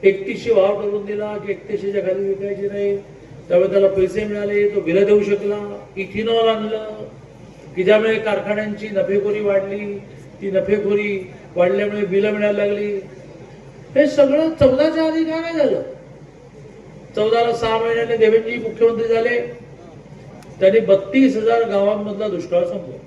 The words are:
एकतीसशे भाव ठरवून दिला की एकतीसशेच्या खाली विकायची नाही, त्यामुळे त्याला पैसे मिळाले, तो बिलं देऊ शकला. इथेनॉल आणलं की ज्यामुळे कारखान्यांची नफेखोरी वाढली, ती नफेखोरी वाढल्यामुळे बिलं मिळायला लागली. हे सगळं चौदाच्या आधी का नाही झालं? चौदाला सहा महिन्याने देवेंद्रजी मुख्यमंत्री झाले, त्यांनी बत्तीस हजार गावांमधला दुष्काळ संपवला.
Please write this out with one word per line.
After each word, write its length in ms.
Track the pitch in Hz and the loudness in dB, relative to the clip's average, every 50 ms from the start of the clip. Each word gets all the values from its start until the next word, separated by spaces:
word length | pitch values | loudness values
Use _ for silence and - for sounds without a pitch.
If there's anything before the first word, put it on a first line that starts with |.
| 208 | 4
एकतीसशे 520 | 196 196 196 - 233 233 - - 233 220 | 4 2 2 -4 -8 -8 -6 0 2 4
भाव 260 | 202 185 202 208 202 | 4 4 4 2 -2
ठरवून 240 | 208 202 202 208 196 | -4 -4 -4 -4 -6
दिला 300 | 202 208 208 208 208 208 | -6 -6 -6 -6 -6 -8
की 160 | 202 196 202 196 | -8 -6 -8 -8
एकतीसशेच्या 500 | 185 - - 208 190 190 196 202 202 180 | -8 -8 -8 -8 -6 -4 -4 -4 -2 -2
खाली 260 | 185 185 196 196 196 | -2 -2 -2 -2 -4
विकायची 340 | 196 196 196 202 196 190 202 | -4 -4 -4 -8 -6 -6 -6
नाही, 340 | 202 202 202 202 202 202 196 - - - - - - - - - - | -6 -4 -2 -2 -2 -2 -4 -6 -12 -20 -20 -20 -20 -20 -20 -6 0
त्यामुळे 220 | 175 180 185 190 | 2 2 2 4
त्याला 180 | 185 196 196 190 | 4 2 2 2
पैसे 360 | - 196 185 180 - 214 214 | 2 2 0 0 0 -4 -4
मिळाले, 440 | 208 208 208 202 202 208 202 208 202 | -4 -6 -4 -4 -2 0 2 0 2
तो 120 | 202 202 | 0 -2
बिलं 240 | 165 160 170 190 202 | -2 0 2 2 4
देऊ 180 | 208 208 208 196 | 4 4 2 4
शकला. 640 | - 202 196 208 202 208 208 202 202 202 202 - - - | 2 -2 -2 -2 -4 -4 -4 -6 -10 -12 -14 -16 -16 -10
इथेनॉल 520 | 190 196 190 202 214 220 226 233 226 226 226 | -10 -10 -8 -6 -6 -2 0 0 2 2 2
आणलं 420 | 220 214 214 214 220 214 214 214 214 214 214 208 - - - - - - - - - - - - - | 0 0 -2 -6 -6 -6 -8 -10 -12 -14 -14 -16 -16 -20 -20 -20 -20 -20 -20 -20 -20 -20 -20 -14 -6
की 60 | 180 185 | -2 4
ज्यामुळे 320 | 190 208 214 220 220 220 | 4 4 4 4 2 0
कारखान्यांची 760 | 214 - 214 202 190 - 196 208 208 214 214 202 - 214 220 | 0 -2 -2 -2 -2 -2 -4 -4 -4 -4 -6 -6 -8 -10 -6
नफेखोरी 520 | 202 190 185 - 196 208 202 208 208 214 | -2 -2 -2 0 0 0 0 0 -2 -2
वाढली, 580 | 214 202 196 190 196 196 202 208 208 202 202 196 - - - - - - - - 196 | 0 0 0 0 0 -2 -6 -8 -8 -8 -10 -10 -12 -16 -20 -20 -20 -20 -18 -10 -8
ती 80 | 196 | -2
नफेखोरी 800 | 190 190 180 190 208 208 - 196 208 208 208 208 202 190 185 - - - - - - | -2 -2 0 2 0 0 0 0 0 0 0 -2 -4 -6 -6 -10 -16 -20 -20 -10 0
वाढल्यामुळे 500 | 175 175 180 196 202 208 202 208 208 202 | 2 2 2 2 0 0 -2 -2 -4 -4
बिलं 240 | 175 185 196 202 214 | 0 0 0 0 0
मिळायला 360 | 208 202 208 208 202 202 202 | 0 0 0 0 0 0 0
लागली. 300 | 202 202 202 208 208 202 196 190 - - - - - - - - - - - - - - - - - - | -2 -2 -2 -4 -4 -6 -6 -8 -12 -18 -20 -20 -20 -20 -20 -20 -20 -20 -20 -20 -20 -20 -20 -20 -4 2
हे 120 | 269 302 | 4 4
सगळं 440 | 277 - - 285 269 277 302 320 320 320 - | 4 4 2 2 4 4 2 0 0 0 4
चौदाच्या 440 | 277 254 254 269 302 320 311 320 320 | 4 4 4 4 2 2 2 0 0
आधी 200 | 320 311 330 320 | 0 0 0 -2
का 160 | 320 320 330 | -2 -2 -4
नाही 160 | 330 339 330 | -4 -4 0
झालं? 260 | 320 285 254 - - - - - - - - - - - - - - - - - - - - - - - - - - - - - | 0 0 2 0 -2 -6 -10 -14 -16 -18 -20 -20 -20 -20 -20 -20 -20 -20 -20 -20 -20 -20 -20 -20 -20 -20 -20 -20 -20 -20 -10 -4
चौदाला 380 | - 214 220 226 233 233 233 226 | -2 0 2 2 2 2 2 0
सहा 240 | - 226 220 220 226 | -2 -2 -2 0 0
महिन्याने 380 | 226 233 233 233 233 233 233 | 0 0 0 0 0 -2 2
देवेंद्रजी 400 | 220 220 220 220 226 220 226 240 | 4 4 6 6 4 2 2 -6
मुख्यमंत्री 520 | 247 220 220 - - 233 226 226 220 226 226 | -6 -6 -6 0 2 2 2 4 2 -2 0
झाले, 300 | 226 226 226 247 240 240 240 - - - - - - - - - - - - - - - - - - - - - - - | 0 0 2 0 0 -2 -4 -6 -10 -16 -18 -20 -20 -20 -20 -20 -20 -20 -20 -20 -20 -20 -20 -20 -20 -20 -20 -20 -6 4
त्यांनी 200 | 190 190 202 226 | 4 6 6 4
बत्तीस 560 | 196 180 196 196 - - - 269 269 233 196 | 4 4 4 4 4 0 2 4 4 4 4
हजार 320 | 220 220 226 233 233 226 202 | 2 0 2 2 2 0 0
गावांमधला 600 | 202 202 196 202 214 208 208 214 202 196 214 214 | 0 2 2 2 0 0 -4 -6 -6 -4 -4 -4
दुष्काळ 360 | 185 170 160 - 175 175 175 | -4 -4 -6 0 0 0 0
संपवला. 340 | - - 196 175 - 147 151 - | 0 -4 -8 -10 -10 -14 -16 -18